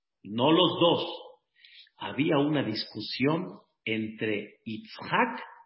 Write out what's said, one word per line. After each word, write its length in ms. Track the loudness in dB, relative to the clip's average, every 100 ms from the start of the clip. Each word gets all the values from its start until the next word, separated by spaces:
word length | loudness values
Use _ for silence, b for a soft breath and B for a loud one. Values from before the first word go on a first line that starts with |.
| _ _
no 280 | -8 0 4
los 280 | 6 4 4
dos". 440 | 4 4 -2 -10 -16 -20 _ b b b b _
Había 400 | -6 -2 2 2
una 240 | 2 2
discusión 960 | 0 -4 -6 -10 -8 0 0 0 -4 -12 _ _ -6
entre 720 | -4 -4 -4 -2 -2 -6 -14 -12
Isaac 760 | -12 -12 -14 -2 0 0 -4 -12 -20